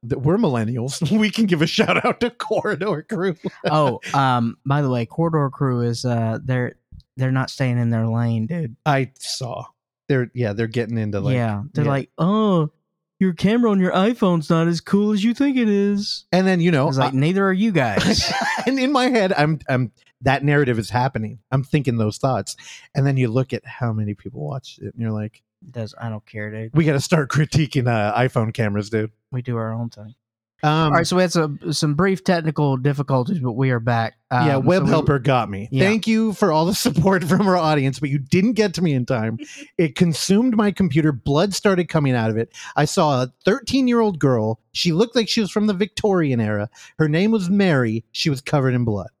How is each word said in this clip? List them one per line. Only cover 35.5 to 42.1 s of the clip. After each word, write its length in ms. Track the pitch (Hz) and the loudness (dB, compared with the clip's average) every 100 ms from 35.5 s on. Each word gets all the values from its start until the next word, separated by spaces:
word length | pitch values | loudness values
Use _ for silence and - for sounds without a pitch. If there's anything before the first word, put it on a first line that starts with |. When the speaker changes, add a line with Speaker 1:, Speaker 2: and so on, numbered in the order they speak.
| 98 110 | -6 -4
Speaker 2:
Yeah. 140 | 135 190 | 0 2
Speaker 1:
Thank 200 | 214 202 | 2 0
you 280 | 220 226 | 0 0
for 180 | 190 202 | 0 2
all 160 | 156 165 | 2 0
the 80 | 208 | 0
<laughs> 120 | - | 0
support 360 | 156 160 190 | 2 2 2
from 240 | 160 185 202 | 2 2 2
our 100 | 180 | 2
audience, 400 | 160 151 135 127 | 2 2 0 -2
but 100 | 151 | -4
you 100 | 143 | -4
didn't 340 | 123 175 208 | 0 2 2
get 220 | 220 214 170 | 2 0 0
to 80 | |
me 100 | 175 | 0
in 140 | 135 120 | 0 0
time. 320 | 131 110 113 - - | -2 -2 -6 -10 -18
Speaker 2:
<laughs> 200 | - - | -14 -2
Speaker 1:
It 160 | 165 - | -2 2
consumed 600 | 175 147 - 196 254 220 | 0 2 2 2 4 2
my 140 | 208 | 0
computer. 400 | - 190 135 156 | 2 2 2 2
Blood 440 | 131 143 143 202 185 | 0 0 0 0 0
started 340 | 208 185 170 | 0 2 0
coming 240 | 165 143 | 0 2